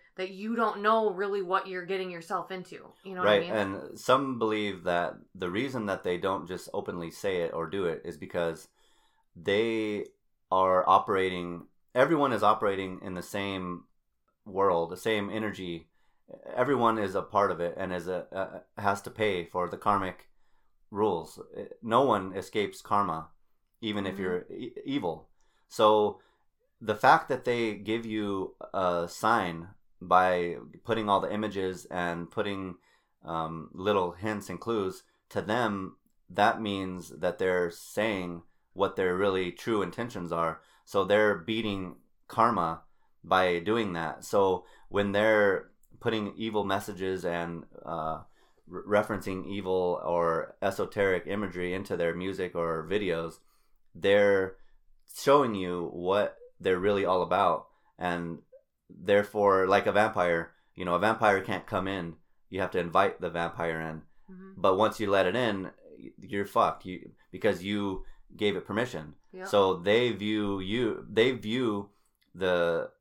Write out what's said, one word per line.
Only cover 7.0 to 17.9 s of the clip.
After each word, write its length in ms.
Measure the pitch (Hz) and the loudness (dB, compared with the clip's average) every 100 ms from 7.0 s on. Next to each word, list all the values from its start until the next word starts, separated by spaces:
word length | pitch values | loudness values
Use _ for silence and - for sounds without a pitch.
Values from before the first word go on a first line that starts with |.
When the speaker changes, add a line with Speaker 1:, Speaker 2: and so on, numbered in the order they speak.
| 82 | -8
Speaker 2:
say 320 | - 101 92 | -6 -4 -2
it 100 | 85 | -2
or 120 | - 82 | -4 -4
do 160 | 98 87 | -2 -2
it 160 | 78 | -4
is 120 | 85 78 | -8 -12
because 520 | 90 90 85 80 - _ _ _ _ _ _ | -8 -2 -2 -4 -12 _ _ _ _ _ _
they 720 | 87 85 101 113 113 107 104 - _ _ _ _ | -8 0 2 2 0 0 -2 -6 _ _ _ _
are 380 | 92 95 92 90 | 2 4 4 6
operating, 800 | 98 - 98 92 90 87 87 - _ _ | 6 6 0 0 -2 -6 -8 -12 _ _
everyone 380 | 123 143 160 143 | 2 4 4 2
is 100 | 113 | 4
operating 580 | 104 107 107 98 95 92 | 4 4 2 0 -4 -8
in 120 | 101 | -8
the 80 | 90 | -8
same 640 | - 104 98 95 90 87 - _ _ _ _ _ | -6 -6 -4 -4 -6 -8 -12 _ _ _ _ _
world, 460 | - 95 98 85 82 | -8 0 2 4 0
the 60 | 90 | -4
same 340 | 117 107 101 | -2 -2 -2
energy. 580 | 104 107 90 92 85 - _ _ _ - - - | -4 -6 -6 -8 -8 -12 _ _ _ -20 -20 -8
Everyone 440 | - 127 131 117 113 | -2 0 4 4 2
is 160 | 98 | 0
a 80 | 95 | -2
part 280 | 90 104 101 | 0 2 2
of 100 | 87 | 2
it 140 | 87 - | -4 -4
and 160 | 95 | -4